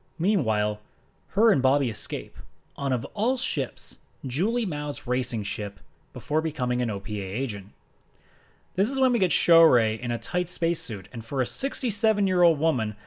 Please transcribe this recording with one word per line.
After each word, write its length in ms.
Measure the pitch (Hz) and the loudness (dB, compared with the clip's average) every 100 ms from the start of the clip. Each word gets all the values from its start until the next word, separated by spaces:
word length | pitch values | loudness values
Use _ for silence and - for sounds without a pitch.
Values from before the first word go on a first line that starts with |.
| _ - | _ -4
Meanwhile, 600 | 180 208 113 104 107 104 - _ _ _ _ | 0 2 2 0 0 -4 -10 _ _ _ _
her 220 | - 226 | 2 4
and 100 | 156 | 4
Bobby 280 | 131 143 127 | 4 2 0
escape, 480 | 104 - 139 107 - - - - - | -2 -4 -6 -8 -8 -8 -10 -18 -4
on 160 | 139 | -2
of 140 | 127 - | 0 -2
all 240 | - 226 262 | -2 -2 0
ships, 640 | - - 123 - - - _ _ 131 | -2 -2 -4 -4 -6 -8 _ _ -6
Julie 400 | 127 208 240 214 | -2 0 0 -2
Mao's 400 | 147 147 139 123 | -4 -4 -6 -2
racing 380 | 127 123 113 | -2 0 -2
ship, 360 | 101 - 104 - - - _ | -4 -6 -6 -8 -16 -20 _
before 280 | 123 - 156 | -12 -4 -2
becoming 400 | 156 151 123 123 | -2 -2 -2 0
an 80 | 120 | -2
O 100 | 101 | -2
P 220 | - 107 | -4 -4
A 40 | 95 | -4
agent. 460 | 107 135 104 95 - _ _ _ _ _ _ _ _ _ - | -4 -4 -6 -12 -20 _ _ _ _ _ _ _ _ _ -2
This 160 | 214 | 0
is 80 | 269 | 2
when 120 | 262 | 2
we 60 | 240 | 2
get 140 | 180 | 2
Shorei 680 | - - 165 165 123 110 110 | 2 4 6 8 6 2 -2
in 120 | 123 | -4
a 80 | 117 | -4
tight 280 | - 180 175 | -2 -2 -2
spacesuit, 640 | - 165 175 - 101 92 | -2 0 0 -2 -6 -8
and 140 | 117 - | -10 -4
for 160 | 139 | -2
a 60 | 123 | 0
sixty-seven-year-old 1120 | - 277 - 247 - 220 202 196 180 175 147 | 0 -2 -2 -2 0 2 2 2 4 4 4
woman, 360 | 160 135 107 104 | 2 2 -2 -6